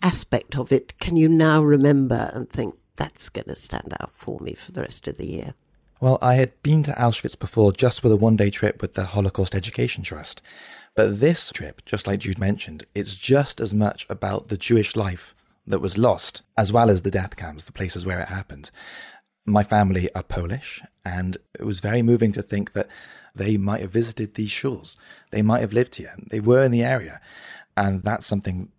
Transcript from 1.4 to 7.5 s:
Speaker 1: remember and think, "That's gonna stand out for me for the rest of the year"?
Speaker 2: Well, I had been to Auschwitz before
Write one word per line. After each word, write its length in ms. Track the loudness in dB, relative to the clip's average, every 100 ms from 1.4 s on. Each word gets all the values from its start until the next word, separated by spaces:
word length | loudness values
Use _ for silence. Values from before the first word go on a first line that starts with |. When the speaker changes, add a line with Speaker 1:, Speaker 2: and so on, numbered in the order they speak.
| 6 6
Speaker 1:
remember 720 | 6 6 6 4 2 0 -4
and 160 | -8 -8
think, 260 | -6 -6 -8 _ -10
"That's 340 | -10 -12 -14
gonna 260 | -12 -12 -12
stand 380 | -12 -12 -10 -12
out 120 | -12
for 280 | -14 -14 -12
me 140 | -12
for 180 | -14 -14
the 100 | -12
rest 260 | -10 -10 -12
of 100 | -10
the 100 | -10
year"? 260 | -10 -10 -14 _ _ _ _
Speaker 2:
Well, 160 | 2 4
I 140 | 4 4
had 260 | 2 -2
been 180 | 2 2
to 100 | 2
Auschwitz 440 | 0 0 0 -4 -8
before 340 | -4